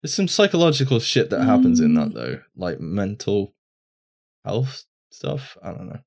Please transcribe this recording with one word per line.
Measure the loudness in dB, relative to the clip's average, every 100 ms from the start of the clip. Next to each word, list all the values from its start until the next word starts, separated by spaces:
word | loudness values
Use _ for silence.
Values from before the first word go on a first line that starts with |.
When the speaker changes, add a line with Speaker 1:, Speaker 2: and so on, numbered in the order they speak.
Speaker 1:
There's | -6
some | -2 -2
psychological | 2 2 4 4 4 2 0
shit | 2 0 0
that | 2
happens | 4 4 4 4
in | 4
that | 2 0
Speaker 2:
Mm. |
Speaker 1:
though, | -6 -8 -10 _
like | -8 -6 -6
mental | -6 -4 -4 -4 -2 -2 -2 _ _ _ _ _ _ _ _ _
health | -6 -4 -4 -8 _ _ _
stuff. | -12 -8 -8 -12 -16
I | -16
don't | -14 -14
know. | -16